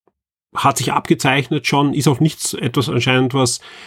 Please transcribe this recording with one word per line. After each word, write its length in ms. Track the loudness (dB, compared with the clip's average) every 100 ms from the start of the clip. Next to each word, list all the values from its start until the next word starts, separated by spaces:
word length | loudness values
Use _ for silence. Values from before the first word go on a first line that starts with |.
| _ _ _ _ _ -2
hat 220 | 0 0
sich 160 | -2
abgezeichnet 760 | -2 0 0 2 0 0 -2 0
schon, 260 | 2 2
ist 140 | 2 2
auch 140 | 2
nichts, 320 | 2 0 -8
etwas 340 | -6 -4 -2 -2
anscheinend, 460 | 0 2 2 2
was, 260 | 2 0 -2 -10 -20